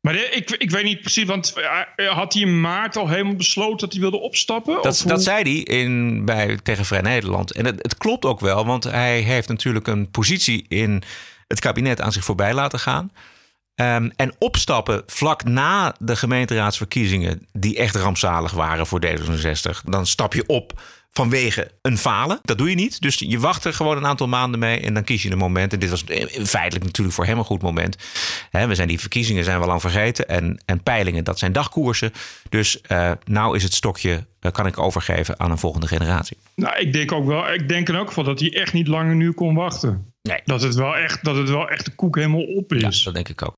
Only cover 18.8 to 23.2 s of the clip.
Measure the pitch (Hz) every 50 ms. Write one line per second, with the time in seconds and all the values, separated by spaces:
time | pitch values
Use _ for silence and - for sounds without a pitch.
18.8 | 82 - 95 90 85 85 80 80 80 80 82 78 78 80 78 78 - 85 85 -
19.8 | - - 95 98 92 87 - - 107 104 - 120 110 - 151 120 - - - -
20.8 | - - - - _ _ _ - 131 117 127 131 127 113 98 - 87 - _ _
21.8 | _ 131 120 104 - 131 107 98 123 160 202 294 _ - 117 104 139 170 190 175
22.8 | 196 262 - - - 139 131 -